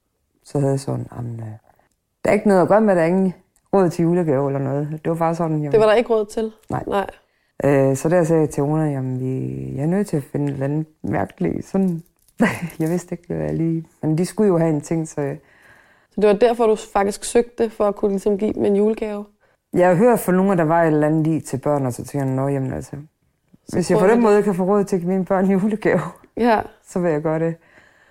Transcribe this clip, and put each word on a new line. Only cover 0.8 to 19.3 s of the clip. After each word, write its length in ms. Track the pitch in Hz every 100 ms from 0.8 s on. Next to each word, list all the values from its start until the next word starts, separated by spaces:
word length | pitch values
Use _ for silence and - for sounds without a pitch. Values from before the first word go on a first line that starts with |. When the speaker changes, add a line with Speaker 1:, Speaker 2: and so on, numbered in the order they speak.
| 135 123 120 120
Speaker 1:
jamen, 220 | 120 117
øh, 60 | 110 110 _ _ _ _ _ _ -
der 40 |
er 20 |
ikke 140 | 202 214
noget 140 | 190
at 60 | 156
gøre 140 | 202
med, 140 | 220 180
der 60 |
er 40 | 165
ingen 280 | 185 190 - _ _ _
råd 160 | 196 180
til 140 | 165
julegave 440 | 165 175 165 135 139
eller 120 | 139
noget. 280 | 135 139 147
Det 180 | 156 165
var 60 | 165
bare 180 | 165 165
sådan, 220 | 165 156
jamen 140 | 147
Speaker 2:
Det 80 | 214
var 60 | 214
der 80 |
ikke 160 | 214 233
råd 120 | 220 208
til? 260 | - 220 - -
Speaker 1:
Nej. 140 | 135 -
Speaker 2:
Nej. 200 | 202 - - _ _ _ -
Speaker 1:
Øh, 320 | 139 143 135 135
så 140 | 165
der 140 | 180
sagde 180 | 160 165
jeg 80 | 151
til 140 | -
Rune, 200 | 143 156
jamen, 360 | 156 139 131 127
vi, 440 | 127 131 131 135 131 135
jeg 80 |
er 40 | 151
nødt 200 | 190 208
til 100 | 156
at 60 |
finde 220 | - 156 143
et 80 |
eller 120 | 135 135
andet 200 | 151 156 _
mærkeligt. 640 | - 147 190 - 175 - -
Sådan, 360 | 196 190 165 - _ _ -
<laughs> 400 | 208 - 170 -
jeg 100 | 160
vidste 240 | 175 -
ikke, 200 | 170 -
hvad 120 | 160 156
jeg 80 | 156
lige... 300 | 165 165 160 _
Men 160 | 151 156
de 80 | 180
skulle 220 | - 208
jo 100 | 175
have 120 | 165
en 120 | 151
ting, 260 | - 165 156
så 140 | -
jeg 160 | 143 151 - _ - - _ _ _
Speaker 2:
Så 100 | -
det 60 | 208
var 60 | 202
derfor, 320 | 247 233 226
du 80 | 214
faktisk 480 | - 208 202 208
søgte, 460 | - 240 233 - 226
for 140 | - 208
at 80 | 202
kunne 160 | 214
ligesom 260 | 196 208 202
give 160 | 214
dem 120 | - 220
en 100 | 202
julegave? 500 | 208 220 220 208 208